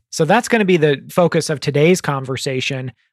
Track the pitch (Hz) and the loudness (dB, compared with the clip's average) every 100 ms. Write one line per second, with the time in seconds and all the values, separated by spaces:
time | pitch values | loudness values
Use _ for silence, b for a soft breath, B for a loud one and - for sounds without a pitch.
0 | _ - 160 214 233 233 196 180 151 143 | _ -2 2 2 2 0 2 4 2 0
1 | - - 170 165 - 147 - 143 156 180 | -2 0 2 0 -2 -4 -2 2 2 2
2 | - 139 131 127 - 131 - 135 127 - | 0 -6 -6 -8 -6 -6 -6 -6 -10 -14
3 | _ | _